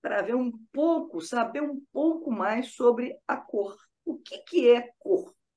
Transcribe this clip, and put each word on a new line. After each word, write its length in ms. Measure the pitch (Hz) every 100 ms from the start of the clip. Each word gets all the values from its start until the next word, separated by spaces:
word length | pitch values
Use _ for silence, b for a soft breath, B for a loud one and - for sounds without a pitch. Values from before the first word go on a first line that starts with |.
para 220 | - 208
ver 100 | 196
um 180 | 247 247 226 -
pouco, 500 | 269 320 320 - -
saber 400 | 160 240 226 285
um 180 | 294 277 -
pouco 400 | 269 320 320 311
mais 420 | 214 190 226 247
sobre 420 | - 240 233 247 - -
a 100 | -
cor. 400 | - 214 196 - _ _
O 140 | - 302
que 220 | - -
que 320 | - 349 240
é 200 | 240 240 -
cor? 380 | - - - - _